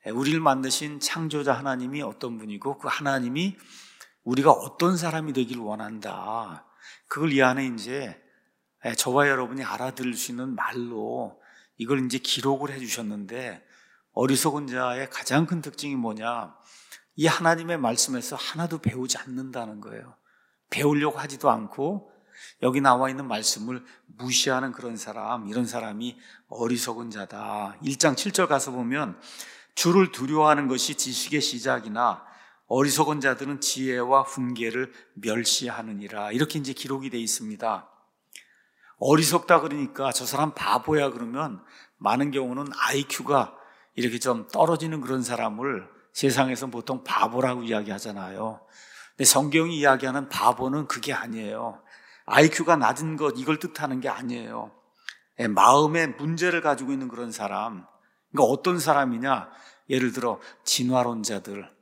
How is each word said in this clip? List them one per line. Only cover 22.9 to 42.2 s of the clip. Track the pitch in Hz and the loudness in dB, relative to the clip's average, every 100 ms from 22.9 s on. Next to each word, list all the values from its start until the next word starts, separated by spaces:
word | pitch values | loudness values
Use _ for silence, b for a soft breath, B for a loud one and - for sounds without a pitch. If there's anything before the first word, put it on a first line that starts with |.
| 123 131 | 6 4
있는 | 131 135 | -2 -4
말씀을 | 107 107 - 110 127 B B _ | -2 -2 -2 -6 -8 B B _
무시하는 | - 123 123 - 127 131 | -12 -2 0 2 0 -2
그런 | 120 123 113 | -6 -10 -10
사람, | - 107 107 120 104 | -10 -8 -6 -6 -4
이런 | 110 120 | -4 -2
사람이 | 120 113 104 120 120 B B B | -4 -8 -6 -8 -10 B B B
어리석은 | - 117 120 123 113 117 | -4 -2 0 -2 -6 -10
자다. | 107 98 104 107 104 101 101 | -10 -12 -10 -8 -6 -6 -6
일 | 143 139 | -8 2
장 | 160 127 | 2 2
칠 | 202 | -2
절 | 190 180 | 0 2
가서 | 139 139 | 2 0
보면 | 127 117 135 131 87 B B B B B - | -4 -4 -2 -4 -8 B B B B B 0
"주를 | 170 180 185 | 4 6 6
두려워하는 | - 131 151 151 147 135 | 2 -2 4 6 6 4
것이 | 127 - 143 | 0 -2 -2
지식의 | 131 120 - 147 | -4 -4 -2 0
시작이나 | - 120 127 127 110 107 120 95 B B B B _ | 0 -2 -2 -2 -2 0 2 0 B B B B _
어리석은 | 123 143 131 151 151 | 2 4 4 2 2
자들은 | 135 127 135 139 | 0 0 -4 -4
지혜와 | - 131 131 123 123 135 | -4 -2 -2 -2 4 4
훈계를 | 131 - 123 120 117 117 127 B B - | 4 -4 -4 -2 -4 -4 -6 B B -8
멸시하느니라." | 107 110 113 - 120 117 110 104 101 107 104 | -2 0 2 0 -2 -8 -8 -10 -10 -8 -4
이렇게 | 113 147 156 | -2 -2 -2
이제 | 135 | -6
기록이 | 131 127 135 135 | -8 -6 -6 -6
돼 | 120 | -6
있습니다. | 113 - 107 104 117 98 - _ _ _ _ B B B B B B B | -4 -6 -6 -6 -4 -4 -8 _ _ _ _ B B B B B B B
어리석다 | 131 156 156 170 - 170 | 4 6 6 2 6 4
그러니까 | 151 147 135 - 135 | 4 -4 -6 -2 -2
"저 | - 123 | -2 -4
사람 | 139 151 | -2 -2
바보야." | - 98 117 143 151 139 | -2 0 0 2 2 2
그러면 | 120 117 131 151 98 B B B B | -2 -8 -6 -6 -8 B B B B
많은 | 101 117 | 0 2